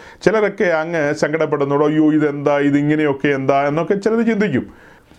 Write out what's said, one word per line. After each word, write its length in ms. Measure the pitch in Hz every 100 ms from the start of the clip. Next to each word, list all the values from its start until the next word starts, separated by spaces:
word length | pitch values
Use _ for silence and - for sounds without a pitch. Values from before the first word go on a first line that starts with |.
| - -
ചിലരൊക്കെ 420 | - 220 208 202
അങ്ങ് 500 | 196 160 160 170 147
സങ്കടപ്പെടുന്നുണ്ട്, 720 | 151 156 151 160 147 139 143 147
"അയ്യോ, 280 | 156 156
ഇതെന്താ, 440 | 156 151 143 143 143
ഇതിങ്ങനെയൊക്കെ 680 | 143 143 147 151 151 135 147
എന്താ?" 360 | 139 135 139
എന്നൊക്കെ 300 | 143 147 165
ചിലർ 280 | 196 208 226
ചിന്തിക്കും. 520 | 226 220 208 127 - - - - _